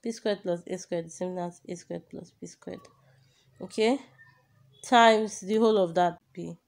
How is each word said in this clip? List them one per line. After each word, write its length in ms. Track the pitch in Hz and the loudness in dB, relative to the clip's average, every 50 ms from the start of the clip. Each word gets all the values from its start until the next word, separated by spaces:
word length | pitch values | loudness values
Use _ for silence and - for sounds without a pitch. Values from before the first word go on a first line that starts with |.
P 100 | - 233 | -8 -8
squared 300 | 226 - _ 220 202 202 | -10 -4 _ -4 -4 -2
plus 220 | - 185 175 175 175 - | -2 -4 -4 -4 -4 -10
A 100 | 185 180 | -10 -10
squared 280 | - _ 180 170 165 | -8 _ -6 -6 -6
is 60 | 165 - | -8 -8
the 40 | - | -8
same 200 | 185 180 180 185 | -8 -6 -6 -6
as 240 | 175 175 175 - _ - | -8 -8 -10 -14 _ -14
A 80 | 180 | -12
squared 340 | 170 - _ 175 170 - _ | -12 -12 _ -12 -12 -12 _
plus 220 | - - 175 170 _ _ | -16 -16 -16 -18 _ _
P 80 | - 175 | -18 -18
squared. 320 | - _ - - - - - - _ _ _ _ _ _ _ _ _ _ _ _ _ _ | -18 _ -16 -14 -14 -14 -16 -20 _ _ _ _ _ _ _ _ _ _ _ _ _ _
Okay? 380 | 190 185 - - 214 226 262 285 - - _ _ - - _ _ _ _ _ _ _ _ _ _ - | -16 -10 -2 0 2 2 2 0 -4 -14 _ _ -20 -20 _ _ _ _ _ _ _ _ _ _ -2
Times 580 | - 247 240 226 226 220 214 220 208 - - | 4 6 8 8 8 6 6 2 -4 -6 -10
the 140 | - 185 214 | -6 -2 0
whole 220 | 220 226 220 220 208 | 2 4 4 4 4
of 160 | 185 170 165 | 2 2 2
that 220 | 180 175 175 170 - _ _ _ | 2 2 2 0 -4 _ _ _
P. 240 | - 170 170 170 - _ | -14 -12 -12 -14 -16 _